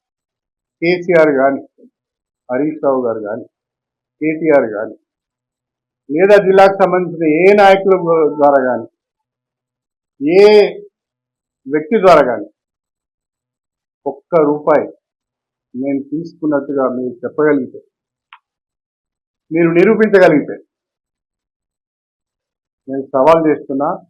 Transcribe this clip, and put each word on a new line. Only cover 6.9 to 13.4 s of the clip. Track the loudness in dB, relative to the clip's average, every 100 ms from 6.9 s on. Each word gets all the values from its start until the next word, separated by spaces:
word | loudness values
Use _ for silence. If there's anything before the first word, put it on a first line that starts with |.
| -2 -4 -4 -2 2
ఏ | 2 4
నాయకుల | 4 4 2 0 0 0 0 0
ద్వారా | 2 2 0
గాని, | -6 -8 _ _ _ _ _ _ _ _ _ _ _ _ -10 -2 4
ఏ | 6 6 2 -2 -20 _ _ _ _ _ _ _ -6
వ్యక్తి | -6 -2 0
ద్వారా | 4 4 2
గాని | -4 -10 _ _ _ _ _ _ _ _ _